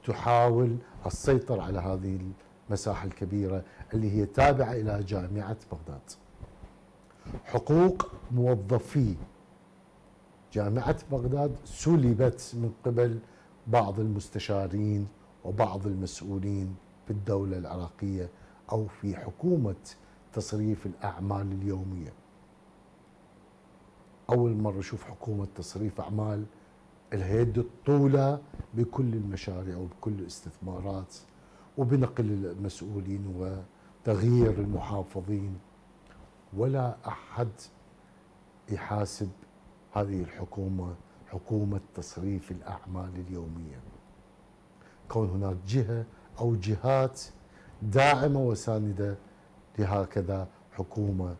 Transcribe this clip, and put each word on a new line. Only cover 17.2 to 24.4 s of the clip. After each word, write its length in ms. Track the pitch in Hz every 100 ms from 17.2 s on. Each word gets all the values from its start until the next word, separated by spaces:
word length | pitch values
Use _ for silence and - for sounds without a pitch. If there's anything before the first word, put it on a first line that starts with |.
| 98 98 98 92
العراقية 680 | 87 90 85 - 101 95 87 - - - -
أو 140 | 110 104
في 300 | - 101 90
حكومة 580 | 110 - 170 175 107 90 - - - - -
تصريف 540 | - - 107 107 104 98
الأعمال 680 | 85 101 95 98 98 101
اليومية. 600 | 95 101 95 95 90 78 - - - - - - - - - - - - - - - - - - - - - -
أول 260 | 123